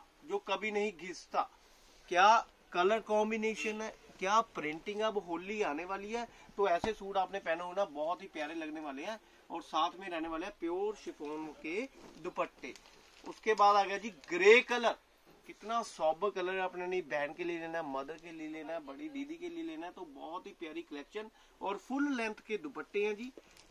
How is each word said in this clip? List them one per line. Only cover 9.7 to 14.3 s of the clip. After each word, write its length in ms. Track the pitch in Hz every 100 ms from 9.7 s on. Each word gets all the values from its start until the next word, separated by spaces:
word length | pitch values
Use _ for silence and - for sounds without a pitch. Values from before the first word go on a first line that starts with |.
| 160 170 175
में 80 | 190
रहने 200 | 170 165
वाले 180 | 160 190
हैं 80 | -
प्योर 360 | 170 180 208 202
शिफॉन 500 | - 156 147 156 156 143
के 180 | 156 185 269 - - -
दुपट्टे। 500 | 170 - 165 - 127 - - - - -
उसके 300 | - 165 220
बाद 220 | 208 202 208
आ 80 |
गया 140 | 190 196
जी 120 | 220 180
ग्रे 320 | -